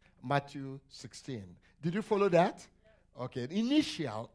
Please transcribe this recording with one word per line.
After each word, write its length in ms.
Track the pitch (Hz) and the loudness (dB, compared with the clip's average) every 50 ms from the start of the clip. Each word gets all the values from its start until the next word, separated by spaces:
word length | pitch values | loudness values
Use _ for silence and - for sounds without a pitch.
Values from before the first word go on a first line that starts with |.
| _ _ _ _ - | _ _ _ _ -4
Matthew 560 | 127 143 143 139 139 - 143 139 135 135 139 - _ | 0 0 0 0 -2 -8 -12 -10 -10 -12 -14 -16 _
sixteen. 680 | - - - - - - - - 131 110 95 90 87 - _ _ _ _ | -20 -18 -18 -16 -16 -14 -10 -10 -10 -10 -10 -14 -18 -20 _ _ _ _
Did 140 | - 170 170 | -4 -2 -2
you 80 | 214 208 | -2 0
follow 260 | - 214 196 202 202 | 0 2 4 4 6
that? 360 | 170 165 175 208 - - - - _ _ _ _ _ _ _ _ _ - | 6 6 6 4 2 -4 -12 -20 _ _ _ _ _ _ _ _ _ -10
Okay. 260 | 123 127 - 131 120 131 | -10 -8 -6 -6 -6 -4
Initial 800 | 165 208 226 247 285 311 294 - - - 156 127 104 110 120 - | -2 -2 0 4 4 2 2 2 -2 -4 -6 -4 -4 -6 -8 -6